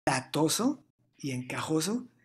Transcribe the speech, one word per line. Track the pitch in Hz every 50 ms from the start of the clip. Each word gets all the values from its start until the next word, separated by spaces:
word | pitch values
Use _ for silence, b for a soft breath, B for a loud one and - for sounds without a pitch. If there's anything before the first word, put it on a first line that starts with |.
| -
latoso | 151 135 131 - - - 147 156 151 - - 226 277 302 - - _ _ _ _ _ _ _
y | - 139
encajoso, | 127 127 127 - - 127 - - 160 160 160 190 226 247 254 - _ _